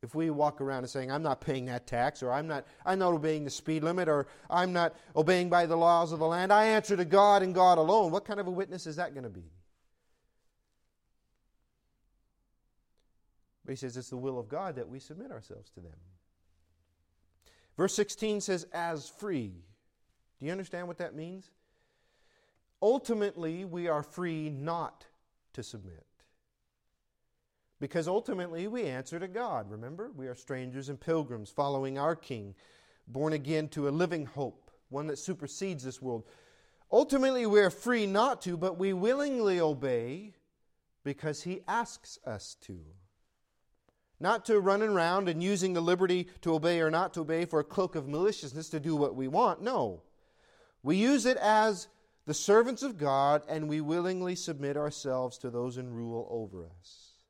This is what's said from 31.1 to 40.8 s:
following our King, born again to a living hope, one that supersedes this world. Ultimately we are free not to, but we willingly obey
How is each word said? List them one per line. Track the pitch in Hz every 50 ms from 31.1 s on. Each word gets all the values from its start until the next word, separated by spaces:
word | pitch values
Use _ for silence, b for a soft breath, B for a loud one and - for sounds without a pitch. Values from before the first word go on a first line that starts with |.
| 160 165 151 127 120 113 104 101
following | - - 143 143 143 135 135 135 135 135
our | 143 156 170
King, | 160 - - 135 113 104 98 95 b b b b b b b b b b -
born | 120 131 147 156 156
again | 151 135 135 160 156 156 151
to | - 156 143 143
a |
living | 143 160 175 175 175 165 147 123
hope, | - 139 139 120 - - _ - _ _ _ _
one | 127 139 147 156
that | 147 139
supersedes | - - 185 - 147 135 - - 190 196 185 147 123
this | 131 127 -
world. | - 127 120 113 113 b b b b b b b b b b b b b
Ultimately | - 220 294 - 262 277 262 269 262 247 240 220
we | 202 208
are | 208 185
free | 165 - - 233 240 233 214
not | 196 190 202 226 277 254 - -
to, | 185 175
but | 165 170 185 170 170
we | 190 196 190
willingly | 180 180 220 254 277 285 294 269 247 226 202 185 180
obey | 165 156 151 135 127 135 127 117 113 120 135 175 208 214 190 _ _ _ _ _ _ _ _ _